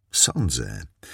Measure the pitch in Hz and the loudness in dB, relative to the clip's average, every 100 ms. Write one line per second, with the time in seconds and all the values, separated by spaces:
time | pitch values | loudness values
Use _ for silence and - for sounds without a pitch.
0 | _ - - - 95 62 52 50 - _ | _ 2 2 4 0 0 -4 -10 -14 _
1 | - | -16